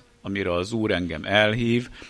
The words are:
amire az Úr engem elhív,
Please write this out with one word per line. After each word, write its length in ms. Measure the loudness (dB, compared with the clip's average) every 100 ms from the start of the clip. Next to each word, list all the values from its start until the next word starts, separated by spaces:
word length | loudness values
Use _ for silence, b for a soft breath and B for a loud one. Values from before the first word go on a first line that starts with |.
| _ _
amire 320 | -8 -4 0
az 180 | 0 -2
Úr 200 | 0 0
engem 320 | 0 -2 -6
elhív, 680 | 0 4 4 2 2 0 0 B